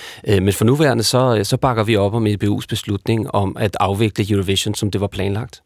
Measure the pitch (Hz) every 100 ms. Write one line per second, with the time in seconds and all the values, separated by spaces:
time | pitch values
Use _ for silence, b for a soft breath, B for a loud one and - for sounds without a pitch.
0 | B B - 98 98 - 110 143 147 113
1 | 107 127 127 110 98 127 131 113 107 104
2 | 98 117 107 101 104 104 - 113 - 98
3 | - 113 - 104 95 - 110 - 98 98
4 | 110 - 101 101 92 95 107 101 104 95
5 | 101 98 98 101 135 -